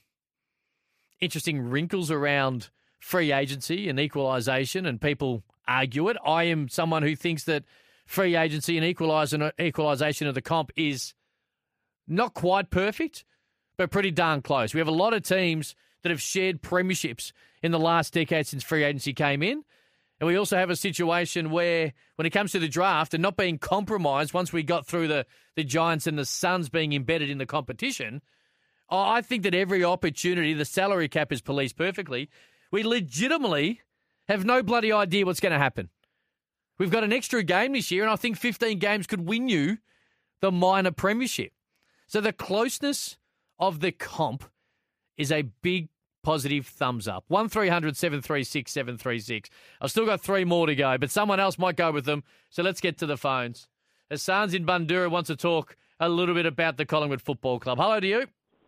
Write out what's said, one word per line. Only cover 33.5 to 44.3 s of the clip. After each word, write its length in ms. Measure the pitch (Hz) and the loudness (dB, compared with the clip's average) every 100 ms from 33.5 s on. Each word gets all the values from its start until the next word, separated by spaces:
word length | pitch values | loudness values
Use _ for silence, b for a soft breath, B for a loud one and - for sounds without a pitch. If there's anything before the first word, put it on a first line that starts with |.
| 147 156 233 _ _ _ _ - | 2 0 -2 _ _ _ _ -2
have 160 | 202 | 0
no 180 | 196 254 | 2 2
bloody 300 | 202 240 214 | 4 2 4
idea 340 | 214 202 202 185 | 4 4 2 2
what's 140 | 175 | 2
gonna 180 | 190 151 | 2 4
happen. 320 | 139 - 90 _ _ _ _ _ _ _ _ - | 2 0 -8 _ _ _ _ _ _ _ _ -4
We've 140 | 185 | 0
got 120 | 220 | 2
an 80 | 214 | 2
extra 300 | 247 - 247 | 0 0 0
game 300 | 170 180 247 | 2 2 2
this 180 | 269 - | 0 -2
year, 140 | 180 | 0
and 60 | 220 | 2
I 60 | 214 | 0
think 220 | 240 202 | -2 -2
fifteen 400 | 240 196 226 202 | -2 0 -2 0
games 300 | 202 208 175 | 0 0 -2
could 180 | 196 170 | -4 -2
win 220 | 226 262 | -2 2
you 300 | 180 143 220 _ _ _ _ _ _ | 2 2 -2 _ _ _ _ _ _
the 120 | 190 | 0
minor 400 | 180 185 190 185 | 4 4 4 2
premiership. 600 | - 185 220 254 - 92 _ _ _ _ _ _ | 0 0 0 -2 -4 -8 _ _ _ _ _ _
So 140 | 214 | -2
the 120 | 214 | -2
closeness 840 | - - 196 254 - 285 285 - - _ _ _ - | -4 -2 0 0 -2 -4 -4 -6 -12 _ _ _ -4
of 220 | 185 156 | -2 0
the 100 | 180 | -4
comp 540 | - - - 147 | -4 -6 -4 -2